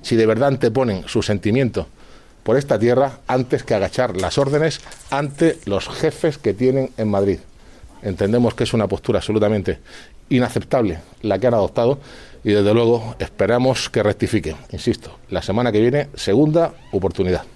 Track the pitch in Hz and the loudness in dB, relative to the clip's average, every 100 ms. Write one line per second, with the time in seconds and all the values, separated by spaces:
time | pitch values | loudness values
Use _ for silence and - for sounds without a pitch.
0 | - 117 110 110 139 131 120 113 127 95 | 0 2 4 4 2 2 0 2 0 -2
1 | - 117 - 104 107 117 131 98 82 - | -4 -4 -2 -2 0 0 0 -2 -8 -12
2 | - - - - - 123 143 113 117 123 | -20 -20 -20 -12 0 0 0 0 2 2
3 | 139 - - 127 127 135 - 110 95 - | 0 -2 -4 -2 0 -4 -2 -2 0 -2
4 | 127 92 90 - 139 147 160 - - - | -2 -2 -2 0 0 2 0 -4 -14 -20
5 | - 139 147 139 165 - - 98 - - | -6 -4 -4 0 0 0 -4 -4 -4 -4
6 | 151 - 165 143 110 101 127 135 127 - | -4 -2 -4 -2 -4 0 2 2 -2 -4
7 | 110 98 101 87 - - - - - - | -2 0 0 0 -6 -20 -20 -20 -20 -10
8 | - 92 101 120 120 - 120 117 101 98 | -8 -2 0 2 2 0 -2 0 0 -2
9 | - 101 - 107 104 107 95 85 - - | -2 -2 0 0 2 0 -2 -6 -10 -20
10 | - - - 131 120 113 - 135 110 82 | -20 -20 -2 0 0 -4 -2 0 0 -4
11 | - - 110 98 123 117 92 - 117 143 | -12 -8 -2 0 2 2 0 2 0 0
12 | - - - - 107 104 101 110 117 120 | -6 -20 -20 -8 0 2 4 4 4 2
13 | 113 - - - 98 120 127 127 - 123 | -2 -10 -10 -2 0 2 2 0 -2 0
14 | 104 98 101 107 82 80 - 92 - 110 | 0 0 0 -2 -4 -10 -12 -6 -2 -2
15 | - - - - - 113 123 107 120 143 | -6 -20 -8 -6 -2 -2 0 2 2 0
16 | - - - 107 156 160 165 - - 101 | -4 -6 0 2 4 2 0 -4 -6 -4
17 | 92 90 92 90 - | -4 -2 -2 -2 -4